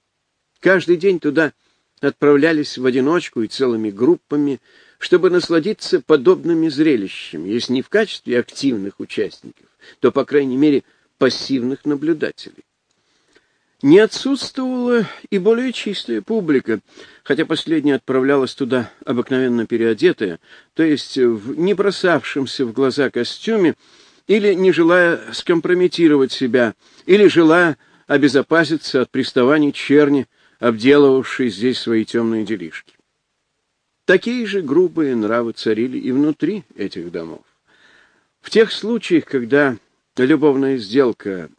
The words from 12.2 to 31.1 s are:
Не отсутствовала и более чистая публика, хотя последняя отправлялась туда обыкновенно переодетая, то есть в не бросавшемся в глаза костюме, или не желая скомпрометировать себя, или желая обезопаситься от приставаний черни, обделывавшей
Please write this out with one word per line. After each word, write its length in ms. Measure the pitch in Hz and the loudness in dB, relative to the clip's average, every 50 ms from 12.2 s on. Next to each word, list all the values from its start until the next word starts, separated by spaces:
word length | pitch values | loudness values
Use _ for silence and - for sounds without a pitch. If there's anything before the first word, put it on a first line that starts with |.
| 123 80 - - - - - - _ _ _ _ _ _ _ _ _ _ _ _ _ _ _ _ _ _ _ _ _ _ _ _ | -4 -8 -8 -12 -20 -20 -20 -20 _ _ _ _ _ _ _ _ _ _ _ _ _ _ _ _ _ _ _ _ _ _ _ _
Не 180 | - 139 160 202 | 4 6 6 6
отсутствовала 1080 | 220 - - - - 262 277 247 - - - 262 262 254 254 247 240 247 240 233 190 - - - - - | 6 4 0 -6 -4 -4 -4 -4 -6 -8 -8 -8 -6 -4 -4 -4 -2 0 0 0 0 -2 -8 -16 -10 -4
и 80 | 202 | -4
более 340 | 190 175 214 233 233 254 262 | 0 2 2 2 2 0 -4
чистая 500 | 226 - - 214 190 - - - 113 107 | -6 -6 -8 -8 -8 -8 -8 -6 -6 -6
публика, 600 | 98 - 226 220 180 156 143 123 - 110 110 98 - _ _ - - - _ _ _ | -4 -4 -4 -2 0 0 0 0 0 -2 -4 -6 -6 _ _ -20 -20 -20 _ _ _
хотя 220 | - 139 139 160 | -4 -2 -2 -2
последняя 500 | - 160 147 - 151 160 156 135 147 139 | -2 -4 -6 -4 -2 -2 0 0 0 0
отправлялась 580 | 127 - - 131 131 131 135 143 139 131 120 - | 0 -2 -2 -2 0 0 2 2 0 0 -2 -4
туда 380 | - 143 117 131 127 113 - - _ - | -6 -4 -2 -2 -2 -2 -4 -10 _ -8
обыкновенно 600 | - 123 120 113 - 131 127 131 123 120 117 110 | -4 -4 -4 -2 -2 -2 -2 0 0 0 -2 -2
переодетая, 760 | - 120 113 113 113 110 104 151 180 - - 110 90 82 - _ _ - - _ _ _ | -2 -2 0 0 0 0 2 0 0 0 0 -4 -6 -6 -10 _ _ -20 -20 _ _ _
то 100 | - 160 | -2 0
есть 340 | 160 147 120 - - - | 0 0 -2 -4 -6 -2
в 400 | 139 123 120 117 107 101 131 131 | 0 2 2 2 -2 -6 -8 -4
не 160 | 151 170 196 196 | -2 0 0 0
бросавшемся 920 | 170 196 202 185 - - 180 165 135 - - - 147 135 - - - 131 | 0 0 -2 -2 0 0 0 0 0 -2 -4 -6 -6 -6 -4 -4 -6 -6
в 80 | 117 107 | -4 -2
глаза 360 | 127 139 131 120 147 135 107 | 0 0 0 0 -2 -2 -2
костюме, 640 | - 120 120 - - - - 214 226 214 180 147 107 - _ _ _ _ _ _ _ _ _ | -2 -4 -6 -6 -8 -8 -4 -2 0 2 2 2 0 -2 _ _ _ _ _ _ _ _ _
или 260 | - 196 220 202 208 185 | 0 0 2 2 2 2
не 200 | 180 190 185 156 | 4 2 2 4
желая 580 | 160 170 165 180 185 175 170 165 - - - | 4 4 4 4 4 4 2 0 -2 -6 -12
скомпрометировать 1000 | - - - - 175 165 156 180 180 180 180 175 - 170 170 156 147 139 131 123 - | -14 -8 -2 -2 -2 0 0 0 0 0 0 0 0 2 2 4 4 4 2 0 -2
себя, 420 | - 135 120 113 127 120 107 - - _ _ _ _ _ | -4 -2 0 2 2 2 0 -2 -8 _ _ _ _ _
или 220 | - 185 208 208 | 2 4 6 6
желая 500 | 160 139 170 165 156 160 180 175 165 135 - _ _ _ _ _ | 6 6 4 4 4 4 4 2 2 0 -4 _ _ _ _ _
обезопаситься 960 | - 135 143 147 135 120 135 120 - 156 165 165 139 165 143 - - - 127 | -2 0 2 2 2 2 2 0 2 0 0 2 0 -2 -6 -6 -4 -2 -2
от 80 | 139 - | -2 -2
приставаний 600 | - 131 123 - - 131 123 131 151 156 147 143 | -4 -6 -6 -2 0 2 2 4 4 2 2 0
черни, 560 | - - - - 139 147 147 139 143 139 120 - _ _ _ _ _ _ | -2 -6 -2 2 4 4 6 4 2 0 -2 -4 _ _ _ _ _ _
обделывавшей 920 | 117 120 113 107 113 135 147 147 143 135 | -2 -2 -2 2 4 4 6 6 6 6